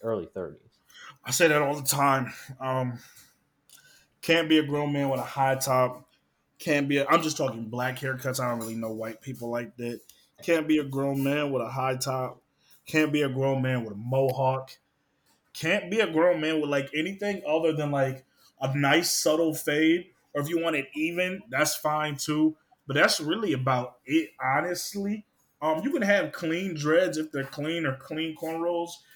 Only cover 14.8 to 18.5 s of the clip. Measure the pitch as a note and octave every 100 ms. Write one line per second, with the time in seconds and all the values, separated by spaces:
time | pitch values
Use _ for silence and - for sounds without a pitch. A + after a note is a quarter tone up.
14.8 | _ _ _ _ _ _ _ - - G3+
15.8 | F3 G#3+ G3 D#3+ F3 E3+ D#3 D#3+ D3 C#3+
16.8 | C#3 D#3 E3+ G3 G#3 G3 D3 D#3+ E3 D#3
17.8 | D3 C#3 C3+ C3 - _ _